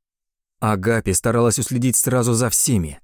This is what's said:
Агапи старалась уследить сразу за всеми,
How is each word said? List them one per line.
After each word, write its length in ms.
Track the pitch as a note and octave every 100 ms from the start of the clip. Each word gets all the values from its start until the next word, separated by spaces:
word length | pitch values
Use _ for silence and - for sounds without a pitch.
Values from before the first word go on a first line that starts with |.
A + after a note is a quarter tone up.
| _ _ _ _ _ -
Агапи 540 | A2 G2+ G#2 A2+ G#2
старалась 480 | F2+ A#2+ A#2 A#2 G#2+
уследить 360 | A2+ B2+ B2+ -
сразу 380 | - B2 A#2+
за 160 | A#2 A#2+
всеми, 500 | - - A2 D#2 C#2+